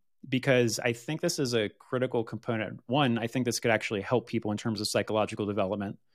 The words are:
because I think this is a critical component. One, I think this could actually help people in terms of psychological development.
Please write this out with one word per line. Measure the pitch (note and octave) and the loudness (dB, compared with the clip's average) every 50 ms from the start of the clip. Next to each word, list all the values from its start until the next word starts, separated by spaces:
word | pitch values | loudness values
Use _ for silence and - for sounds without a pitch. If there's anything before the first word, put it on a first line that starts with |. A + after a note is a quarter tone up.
| _ _ _ _ - C3+ | _ _ _ _ -6 -4
because | B2+ B2+ - C#3 C3 B2 B2 A#2 G#2+ - | -2 0 2 4 4 6 4 4 2 0
I | - B2 A#2 | 0 -2 -2
think | A#2+ - - D#3 D#3+ | -2 -4 -6 -4 -2
this | - F3 E3+ - | -2 -2 0 0
is | C#3+ B2 B2 | 0 0 2
a | A#2 G#2 G2+ | 2 0 0
critical | - - - - - B2+ B2+ B2+ B2+ B2 A2+ | -2 -8 -8 -6 -2 -2 0 0 0 -2 -2
component. | - - G#2+ - - A#2 A2 G#2+ - - - - - | -4 -6 -8 -4 -4 -2 -2 -2 -4 -6 -10 -4 0
One, | A#2+ D3 D3 B2 A#2 A#2 | 2 4 4 4 4 2
I | A2 A2+ | 0 -2
think | - C3+ B2 | -2 0 0
this | A#2+ A2 - | 0 0 0
could | - A#2+ | 2 2
actually | A2 G#2+ - - A2+ G2+ | 2 2 2 -2 -4 -4
help | F#2+ - C3 A#2+ G#2+ | 0 0 0 0 0
people | - - A2+ - G#2+ | 0 -4 -2 -2 -2
in | G#2+ G#2 | -2 -2
terms | - A#2 A2 G2 | -2 -2 -2 -2
of | G#2+ - | -2 0
psychological | - A2+ G2+ - G#2 G#2+ G#2 F#2+ - - G#2+ | 0 0 0 0 0 0 0 0 -2 -2 -4
development. | G2 G2+ G#2+ G2 F#2+ G#2 G2+ G2 G2+ - - _ _ _ | -2 0 0 0 0 -2 -2 -4 -6 -8 -10 _ _ _